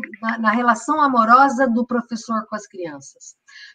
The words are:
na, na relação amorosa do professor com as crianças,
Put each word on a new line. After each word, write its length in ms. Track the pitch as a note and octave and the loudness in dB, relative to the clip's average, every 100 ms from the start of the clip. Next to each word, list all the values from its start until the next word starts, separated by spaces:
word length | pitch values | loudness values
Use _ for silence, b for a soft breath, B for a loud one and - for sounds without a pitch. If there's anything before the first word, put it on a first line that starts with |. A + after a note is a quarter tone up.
| - - | -8 -10
na, 160 | A3+ A3+ | -8 -2
na 140 | A3 | 0
relação 500 | A3 A#3+ A3 - D#4 | 0 0 0 0 0
amorosa 680 | C#4 B3+ A3 B3+ C#4 A#3+ C4+ | 2 2 4 6 6 4 0
do 200 | A3+ A#3+ | 0 -2
professor 580 | A#3+ - A3+ - A3 A3 | -4 -6 -12 -6 -8 -6
com 80 | G#3+ | -12
as 120 | - | -12
crianças, 680 | F#3 E3+ C#3+ C#3 _ - _ _ B B | -12 -12 -12 -18 _ -20 _ _ B B